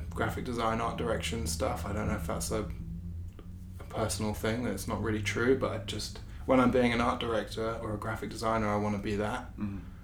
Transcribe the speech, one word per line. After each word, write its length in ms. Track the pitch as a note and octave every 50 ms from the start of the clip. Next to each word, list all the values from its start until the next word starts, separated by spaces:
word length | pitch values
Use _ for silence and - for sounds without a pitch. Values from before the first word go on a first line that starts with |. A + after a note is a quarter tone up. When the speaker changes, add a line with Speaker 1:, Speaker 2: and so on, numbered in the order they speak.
| - -
Speaker 1:
graphic 340 | - - A2+ G#2+ G#2+ - -
design, 340 | B2 A#2 A#2 A2+ A2+ A2+ A#2
art 160 | A#2 A#2 A2+
direction 480 | - B2 A#2 A2 - - - A#2 A2+ A#2
stuff. 380 | - - - B2+ A#2+ A#2 - -
I 60 | G#2
don't 160 | G2+ G#2+ G#2
know 80 | G#2+ G#2+
if 120 | G2+ -
that's 240 | - A2 - - -
a, 100 | A2 A2 G2+ - - - - - - - - - - - - - - - - - - - - - - -
a 40 | - -
personal 440 | - - A2 - - G#2+ G#2+ G#2+ G2+
thing, 300 | - - A2 A2+ B2 A#2+
that's 240 | G#2+ G2 G2 -
not 160 | A#2+ A2 G2 A2
really 180 | A2+ G#2+ G#2+
true, 360 | G2+ - - A#2 A#2 B2+ C3+
but 140 | - - G2
I 60 | G2+ G#2
just, 400 | G2+ - A2 G#2 - - - - - - - - -
when 140 | C3 C3 B2+
I'm 120 | B2 A#2
being 220 | A#2+ B2+ B2 A#2 A#2
an 80 | A#2+
art 180 | A#2+ B2 B2 -
director 560 | A#2+ A#2 A2+ G#2 G2+ - - A2 A2 A2+ A2+ A2
or 120 | A2+ G#2+ G#2+
a 20 |
graphic 320 | G#2 A2+ A2+ G#2+ - G2+ G#2
designer, 380 | A2 G#2+ A2+ A2 A2+ A2+ G#2+
I 100 | G#2 G#2
wanna 220 | G#2 G#2 G#2 G#2 G2
be 160 | G#2 A2 G2+
that. 400 | G2+ G#2 G#2 A#2+ C3 - - - -
Speaker 2:
Mm-hmm. 180 | G#2 G2+ G2+ - - - - -